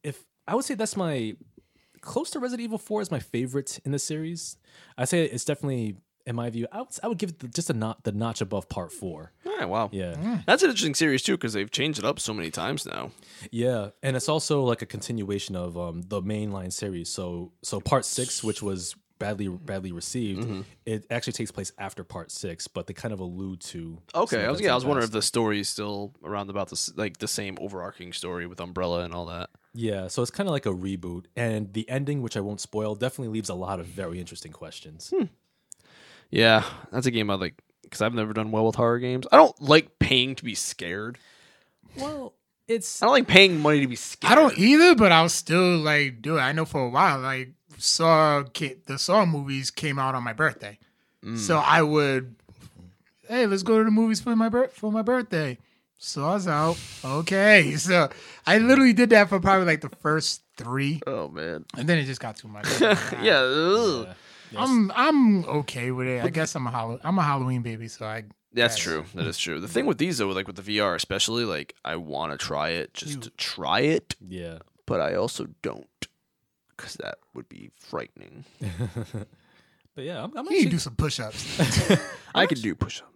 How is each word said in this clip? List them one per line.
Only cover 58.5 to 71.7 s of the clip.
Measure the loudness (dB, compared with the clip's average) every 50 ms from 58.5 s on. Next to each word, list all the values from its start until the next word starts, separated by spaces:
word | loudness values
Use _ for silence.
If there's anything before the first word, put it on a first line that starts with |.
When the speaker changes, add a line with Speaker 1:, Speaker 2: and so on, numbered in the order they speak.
| 6 6
Speaker 3:
literally | 8 8 8 8 10 8
did | 8 8 8 10
that | 10 10 8 8
for | 4 2
probably, | 4 4 4 6 4
like, | 2 2 0
the | -2 -8 -12 -4
first | -2 0 0 0 0 -2 -4 -6 -10 _ _
three, | -14 -8 -6 -4 -2 0 -2 -2 -4 -4
Speaker 2:
Oh | -6 -6 -6 -6 -8
man. | -8 -8 -8 -6 -8 -8 -10 -12 -10
Speaker 3:
and | -4 0 2
then | 2 2
it | 2
just | -2 -4 -8
got | -8 -10 -10
too | -12 -16 -16
much. | -14 -8 -4 -4 2
Speaker 2:
<laughs> | 4
Yeah. | 4 4 4 4 2 -4 -6 0 2 4 4 6
Ugh. | 4 4 2 2 2 4 4 4 4 2 0 -2 -4 -8
Speaker 1:
Yeah. | -12 -18 -20 -20 -20 -20 -20 -12
Yes. | -6 -4
Speaker 3:
I'm, | 0 2 4 4 4 4 2
I'm | 2 2 4 6 6 6 6 6 4 2
okay | 0 -2 -4 -4 -4 -6 -6 -4 -4
with | -4 -2 -2 -2
it. | -2 -2
I |
Speaker 2:
But | -2 -2
Speaker 3:
guess | -2 -2 -4 -4 -4
I'm | -4 -6
a | -4
Hall-, | -4 -4 -6 -6 -8 -6 -4
I'm | -2 0 2
a |
Halloween | 2 2 2 0 0 0 -2 -2
baby, | -2 -4 -8 -10 -12
so | -14 -12 -10 -10
I | -8 -8 -10 -12 -14 -20 _ _ _
Speaker 2:
That's | 2 2 2 4 2
Speaker 3:
guess. | 0
Speaker 2:
true. | -2 -2 -2 -4 -4 -6 -6
That | -4 -4
is | -4 -2 -4
true. | -4 -4 -4 -6
The | -6 -2
thing | -2 0 0
with | 2 0 0
these | 0 -2 0 0
though, | 0 0
like | 0 -2 -4
with | -6 -10
the | -12
V | -8 -2 0 0
R | 2 2 0
especially, | -2 -4 -4 -2 0 0 0 0 -2 -2
like | -2 -4 -4 -6 -10